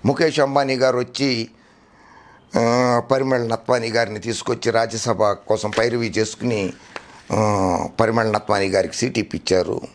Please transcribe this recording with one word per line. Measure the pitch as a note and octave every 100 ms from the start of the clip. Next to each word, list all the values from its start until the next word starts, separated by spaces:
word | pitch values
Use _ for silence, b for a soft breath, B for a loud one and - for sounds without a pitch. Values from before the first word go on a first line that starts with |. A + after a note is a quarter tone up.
| -
ముఖేష్ | C#3 D#3+ D3
అంబానీ | C#3 C#3 C3+ C3
గారు | C3 B2+
వచ్చి, | B2 - C#3 A#2 A2+ B B B B B B B B B _ -
ఆ, | A#2 B2 B2 A#2+ A#2+
పరిమళ | C3 C3+ B2+
నత్వానీ | A#2 A2+ - B2 A2+
గారిని | A2+ A2+ G#2+
తీసుకొచ్చి | G2+ G#2+ - A#2 A#2
రాజ్యసభ | A2+ A2+ A2 A#2+ G2+
కోసం | G#2+ - - G#2+ G#2+ G#2+
పైరవీ | A#2+ A#2+ A#2 G#2+
చేసుకుని, | A2 - A#2+ A2 F#2 - B B B B -
ఆ, | G#2 G#2+ G2+ F#2 F2 D#2 -
పరిమళ | A2+ A2+ A2
నత్వానీ | G#2+ - G2+ G2
గారికి | F#2+ F2 -
సీటు | A#2+ A2+
ఇప్పించారు. | G#2 F2+ - F#2 F2 - -